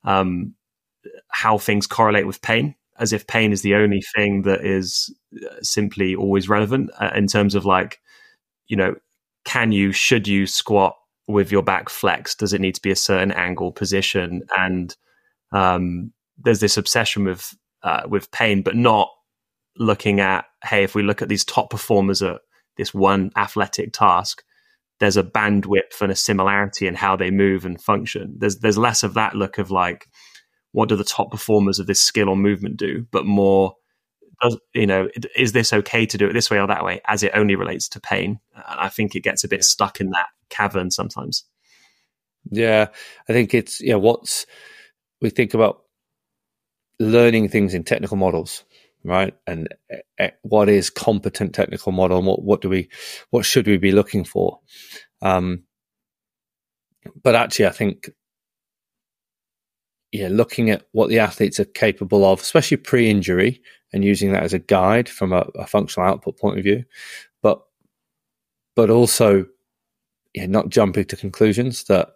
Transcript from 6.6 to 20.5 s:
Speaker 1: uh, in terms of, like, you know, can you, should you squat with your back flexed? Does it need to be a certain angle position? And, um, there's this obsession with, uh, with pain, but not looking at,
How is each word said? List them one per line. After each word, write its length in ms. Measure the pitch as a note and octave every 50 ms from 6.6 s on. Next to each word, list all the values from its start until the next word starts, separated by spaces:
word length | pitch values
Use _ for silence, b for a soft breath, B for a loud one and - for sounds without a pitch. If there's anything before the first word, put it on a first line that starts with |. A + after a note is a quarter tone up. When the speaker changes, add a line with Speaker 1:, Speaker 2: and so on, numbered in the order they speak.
| G#2+ G#2 B2+ C3+ B2 - - -
Speaker 1:
uh, 120 | G#2 - -
in 120 | G#2 G2+
terms 280 | G2 - G#2+ G2+ G2+ F#2+
of, 100 | G2+ F#2
like, 360 | G2+ F#2 F#2 F2+ - - _ b b b b b b b b b _ _ _ _
you 80 | _ G#2+
know, 200 | G2 F#2 F#2 F#2+ - _ _ _ _ _ _ _ _ _
can 260 | - - C3 A#2 A2+
you, 220 | G#2+ G2 G2 G2 F#2+
should 340 | - - - B2+ A2+ F#2+
you 180 | G2+ G2+ G2 G2
squat 500 | F#2 - - - - G#2+ G2+ F#2+ F2+ - _ _ _ _ _ _
with 240 | - G#2 G2+ G2 -
your 120 | G#2 G2 -
back 240 | G2+ F#2+ F2 -
flexed? 520 | - - - - G2 E2+ - - - - -
Does 140 | G#2+ F#2+ G2
it 80 | F#2
need 140 | F#2+ F#2+ F2+
to 60 | -
be 100 | - G2
a 40 | F#2+
certain 360 | - - - G2 F#2 F#2 G2
angle 400 | F2 - F2+ F2+ F#2 - F2+ F2+
position? 720 | - - G#2 F2+ G2 G2 F#2+ - - G2 F2+ E2+ F2 F2 - - F#2+
And, 380 | F#2+ F#2 F#2 F#2 F2+ F2 F2 - _ _ _ _ _ _ _ _ _ _ _ -
um, 580 | G2 F#2+ F#2 F2+ F2+ F2+ F2+ F2 F2 F#2+ A2+ _ _ _ _ _
there's 220 | - - A#2+ A2+ G2
this 180 | A2 G#2 -
obsession 460 | G#2+ G2+ - - A#2+ A2 - - G#2+ G2+
with, 320 | F#2+ F#2 F#2+ - - - _ _ _ _ _ -
uh, 200 | F2 D#2 - -
with 240 | C#3+ G2+ G2 - _
pain, 320 | - - A#2+ A2 G2+ G2 G2
but 120 | F#2+ F2+
not 340 | A#2 A#2+ A#2+ A2 G#2 - - - _ _ _ _ _ _ _ _ _ _ _ _
looking 420 | - A#2 A2 G#2 - - G#2+ G2+ G2
at, 260 | G2 F#2+ F#2+ E2+ - _